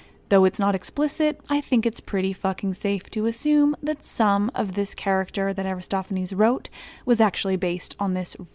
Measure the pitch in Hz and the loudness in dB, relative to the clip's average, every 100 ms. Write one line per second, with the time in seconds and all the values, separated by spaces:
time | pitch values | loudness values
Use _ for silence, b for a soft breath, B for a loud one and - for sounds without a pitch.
0 | B B - 196 185 - 202 190 - - | B B 2 4 6 4 0 0 -2 -2
1 | 294 - 302 294 - 285 - 240 226 - | 0 2 0 -2 -2 -2 0 0 0 -2
2 | - 190 190 185 190 185 190 185 202 196 | -4 -2 -2 -2 -2 -2 -4 -2 -2 -2
3 | - 214 226 233 302 302 294 294 294 302 | -4 -2 -2 0 2 4 4 0 -4 -4
4 | - - 214 202 208 - 202 196 202 - | -4 0 2 2 0 -2 -2 -2 -4 -4
5 | 196 190 190 202 196 196 190 185 - 190 | 0 0 0 -2 -2 -2 -4 -6 -4 -4
6 | - 185 180 190 220 262 - B B B | -2 -4 -2 2 2 2 -4 B B B
7 | - 226 214 - 196 185 180 180 - - | 0 4 4 2 -2 0 0 -2 -6 -4
8 | 196 185 180 - 170 | -2 -2 -4 -10 -10